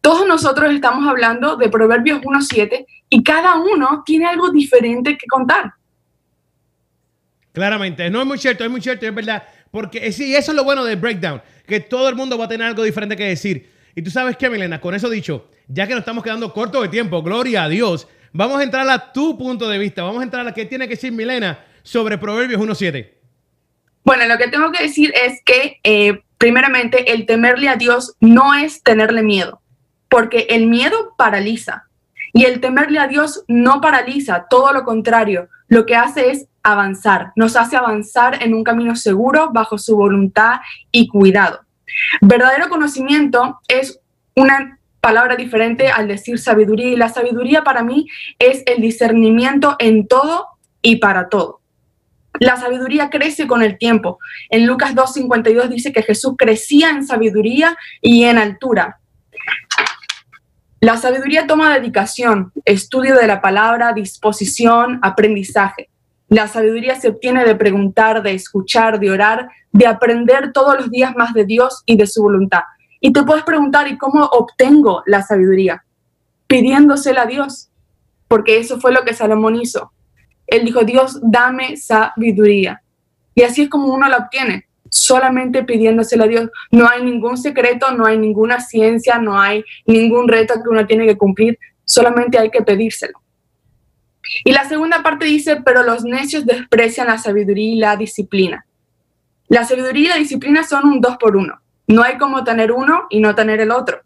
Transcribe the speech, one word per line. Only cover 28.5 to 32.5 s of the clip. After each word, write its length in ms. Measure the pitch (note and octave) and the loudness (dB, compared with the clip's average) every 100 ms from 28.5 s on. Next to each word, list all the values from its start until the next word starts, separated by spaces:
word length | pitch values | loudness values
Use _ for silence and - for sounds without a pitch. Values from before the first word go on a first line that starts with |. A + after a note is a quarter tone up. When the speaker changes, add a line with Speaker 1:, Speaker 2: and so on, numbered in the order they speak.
Speaker 1:
es 300 | C#4+ D4+ - | 2 -2 -2
tenerle 400 | - A3 A3 A#3 | 0 2 2 0
miedo, 380 | G#3+ G3 F3 - _ _ _ _ _ | 0 -2 -4 -12 _ _ _ _ _
porque 360 | B3 A3+ A#3 A3 | 0 2 -2 -2
el 160 | A#3 A3+ | 0 2
miedo 480 | A#3 C#4 A4+ G#4+ - | 2 0 -4 -6 -2
paraliza, 680 | A#3 G3+ G3+ A#3 - - _ _ _ _ - | 0 0 -4 -6 -10 -14 _ _ _ _ 0
y 120 | A#3 | 2
el 160 | B3+ | 4